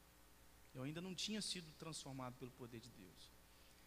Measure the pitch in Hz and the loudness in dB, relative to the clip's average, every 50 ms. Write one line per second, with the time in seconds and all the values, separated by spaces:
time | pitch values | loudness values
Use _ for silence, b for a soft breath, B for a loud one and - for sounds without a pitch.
0 | - - - - - - - - - - - - - - - 135 127 139 156 170 | -16 -16 -16 -14 -14 -14 -14 -14 -14 -14 -12 -12 -14 -6 0 2 2 4 4 4
1 | 175 190 180 143 - - 214 214 - - - 185 170 156 147 - 165 160 151 - | 2 2 4 6 6 6 6 6 6 4 4 4 2 -2 -4 -2 0 0 2 2
2 | - 143 131 135 127 127 123 127 131 123 120 - 127 117 120 113 107 120 110 - | 0 0 2 2 2 2 2 0 -2 -2 -2 -2 -4 -2 -2 -4 -4 -4 -8 -8
3 | 92 92 - - - - - - - B B B B B B B B | -8 -8 -8 -10 -10 -10 -10 -12 -14 B B B B B B B B